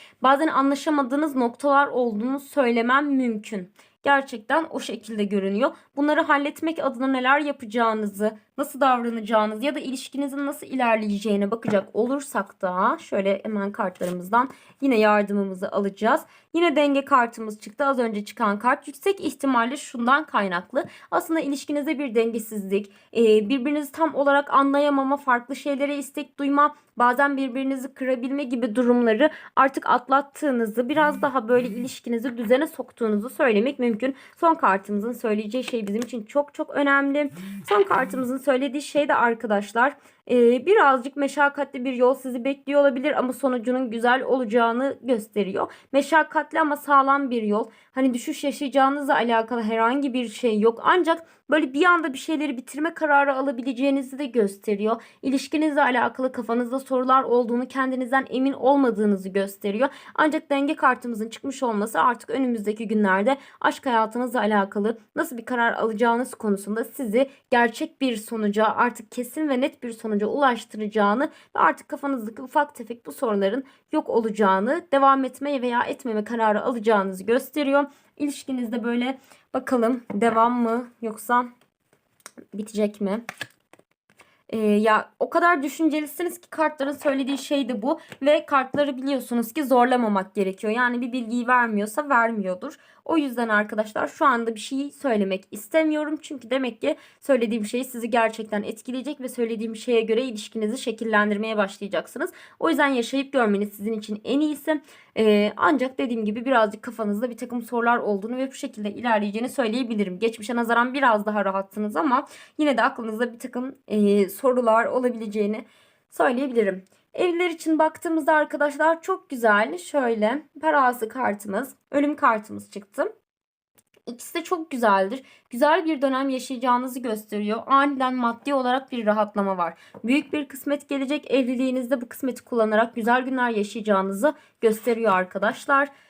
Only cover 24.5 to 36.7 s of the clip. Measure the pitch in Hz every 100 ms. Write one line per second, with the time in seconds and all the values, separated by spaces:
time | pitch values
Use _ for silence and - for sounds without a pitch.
24.5 | 262 277 277 294 277 269 277 269 240 240
25.5 | 277 294 277 285 285 277 - 294 - 285
26.5 | 285 294 294 _ - 240 247 285 269 269
27.5 | 240 269 269 240 - 262 262 247 277 262
28.5 | 247 240 214 240 240 240 220 302 - -
29.5 | - 269 - - 247 - 277 277 - 302
30.5 | 247 220 226 247 302 302 302 294 262 220
31.5 | 247 247 220 254 - - 233 262 233 214
32.5 | 254 - - - - 226 208 233 - 277
33.5 | 208 247 285 240 214 262 269 - - 330
34.5 | 330 233 190 196 208 220 247 233 208 214
35.5 | 247 247 240 202 214 247 240 208 285 294
36.5 | - 302